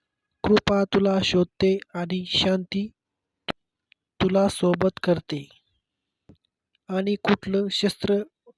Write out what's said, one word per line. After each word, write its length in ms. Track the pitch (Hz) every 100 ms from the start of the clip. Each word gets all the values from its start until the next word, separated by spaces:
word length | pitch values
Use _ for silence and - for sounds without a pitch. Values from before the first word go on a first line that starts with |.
| _ _ _ _
कृपा 400 | - 208 - 202
तुला 340 | 196 196 196 190
शोधते 540 | 185 180 180 - 190 190 -
आणि 320 | 175 170 185 180
शांती 680 | 190 190 190 180 196 214 - _ _ _ _ - - _ _ _ _ _ -
तुला 260 | 190 196 196
सोबत 520 | - 180 175 190 -
करते. 460 | - 165 - 143 139 _ _ _ _ _ _ _ - - _ _ _ _ -
आणि 260 | 190 196 208
कुठलं 520 | - 208 196 196 202
शस्त्र 480 | - 208 - 202 202 254 _ -